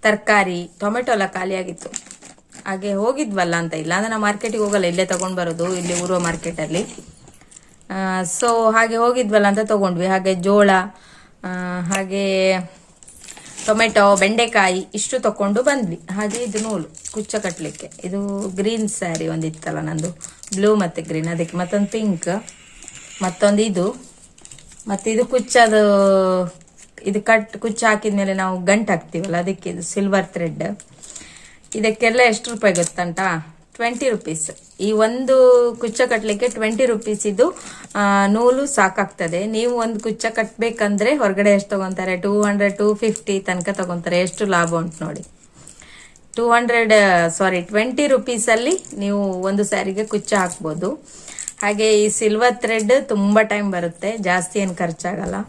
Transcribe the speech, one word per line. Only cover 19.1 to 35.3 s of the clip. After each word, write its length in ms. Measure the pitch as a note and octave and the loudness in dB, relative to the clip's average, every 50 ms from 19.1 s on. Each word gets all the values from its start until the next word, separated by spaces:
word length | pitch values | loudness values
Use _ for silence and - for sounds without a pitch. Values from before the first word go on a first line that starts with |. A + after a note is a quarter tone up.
| E3 D#3+ D#3+ D#3+ | -4 -4 -4 -4
ಒಂದಿತ್ತಲ್ಲ 520 | D#3+ D#3+ D#3+ D#3+ D#3 - - E3 D#3+ D#3 | -4 -4 -4 -6 -6 -8 -10 -8 -6 -6
ನಂದು, 300 | D#3+ D#3 E3 D#3+ D#3 F#3 E3+ - - - - - - - G3+ | -6 -6 -6 -4 -6 -6 -8 -12 -18 -20 -20 -20 -14 -10 -4
ಬ್ಲೂ 200 | F#3+ G3 G#3 G#3+ | 0 2 2 4
ಮತ್ತೆ 280 | G#3 F#3+ E3+ - - | 2 0 -2 -4 -8
ಗ್ರೀನ್, 260 | E3 E3 E3 D#3+ D#3+ E3 | -8 -6 -6 -4 -4 -4
ಅದಕ್ಕೆ 280 | E3+ E3 E3 E3 - | -2 -4 -4 -4 -4
ಮತ್ತೊಂದು 300 | F3 F3+ F3 - G3+ G3+ | -6 -4 -2 0 0 0
ಪಿಂಕ್, 580 | G3 - A3 A3 G#3 F#3 E3 - E3+ F3 G#3 A#3 - - - - - - - - - - - - - - - | 0 -2 -2 -2 -2 -2 -2 -2 -4 -4 -4 -6 -10 -20 -20 -20 -20 -20 -20 -20 -20 -20 -20 -20 -20 -10 -4
ಮತ್ತೊಂದು 400 | F#3+ F#3 E3+ - G#3 G#3 G#3 G#3 | -4 -4 -2 2 2 4 4 4
ಇದು, 280 | A3 A3+ F#3+ F3+ F3 G#3 B3+ - - - - - - - _ _ - - - - - - - - - A3 | 2 2 2 0 0 -2 -4 -6 -16 -20 -20 -20 -20 -20 _ _ -20 -20 -20 -20 -20 -20 -20 -16 -6 -6
ಮತ್ತೆ 240 | G3+ F#3+ - A3 | -6 -4 -2 -2
ಇದು 120 | A3 A3 B3 | 0 0 0
ಕುಚ್ಚದು, 600 | B3 - B3 - - - B3 A#3 A3 G#3+ G#3+ G#3+ G#3 G3+ G3 G3 G3 G3 F#3+ F#3+ F#3 F#3 F#3 F3+ E3+ - - - _ _ - - _ _ - | 2 0 -2 -2 2 6 6 6 8 6 6 6 6 6 6 6 6 4 4 4 2 2 0 -2 -4 -6 -14 -20 _ _ -20 -20 _ _ -8
ಇದು 200 | - F#3+ G3 G#3 | -6 -4 -4 -2
ಕಟ್, 360 | G#3 - A3+ A3 G#3 - - G3 | 2 2 2 2 2 -4 -12 -8
ಕುಚ್ಚು 280 | - A3+ G#3+ - A#3 | -6 -6 -4 0 2
ಹಾಕಿದ್ಮೇಲೆ 480 | A3+ G#3+ G3+ G#3 A3 G3+ G3+ G3 G3 F#3+ | 2 2 2 0 0 0 0 0 0 0
ನಾವು 300 | F#3+ F#3+ F#3+ F#3 F3+ F3+ | -2 -2 -2 -4 -2 2
ಗಂಟು 280 | F#3 G3 A3 A3+ G3+ | 2 2 2 2 0
ಹಾಕ್ತೀವಲ್ಲ, 440 | F#3+ E3 - - - E3 E3+ G3 E3+ | -2 -2 -2 -6 -6 -6 -4 -2 -2
ಅದಕ್ಕೆ 340 | E3+ F3+ F#3 F#3+ F#3 - F3+ | -2 -2 -2 -4 -4 -6 -8
ಇದು 120 | E3+ F3 | -8 -8
ಸಿಲ್ವರ್ 440 | F3 - - G3+ G3+ G3 G3 G3 F3+ | -8 -6 -4 -2 0 2 2 0 0
ಥ್ರೆಡ್. 520 | - - - E3+ E3 D3 D3+ D#3+ F3+ G#3 - - _ - - - - - - - - - - - - - - _ - - | -2 -6 -6 -6 -4 -4 -6 -6 -6 -6 -10 -14 _ -20 -20 -20 -20 -18 -20 -20 -20 -20 -20 -20 -20 -20 -20 _ -10 -6
ಇದಕ್ಕೆಲ್ಲ 460 | A3 G#3+ A3 G#3+ - A#3+ A#3 A3 B3 | 0 0 0 0 2 0 2 4 6
ಎಷ್ಟು 300 | B3 A#3+ G#3+ G#3+ - - | 4 4 4 0 -4 -10
ರೂಪಾಯಿ 240 | A#3 G#3 A3+ G3+ F3+ | -8 0 2 2 2
ಗೊತ್ತಂಟ? 460 | F3 E3+ E3 - - F3+ F3 E3 F#3+ F#3+ F#3+ E3+ D#3+ D#3 - - _ _ _ _ | 2 0 -2 -2 -6 -6 -4 -4 -4 -2 -2 -2 -4 -6 -10 -20 _ _ _ _
ಟ್ವೆಂಟಿ 360 | - A#3 A#3 B3 A#3+ C#4+ C4 | -4 -4 -4 -2 0 -2 -2
ರುಪೀಸ್. 400 | A3+ G3 - - D#3+ D#3+ - - - - - - - _ | -2 -2 -4 -8 -6 -6 -8 -8 -10 -16 -20 -20 -10 _
ಈ 120 | F#3 G#3 | -2 0
ಒಂದು 420 | G#3+ G#3+ A3 A3+ A#3+ B3+ C4 B3+ | 2 4 2 2 2 -2 0 2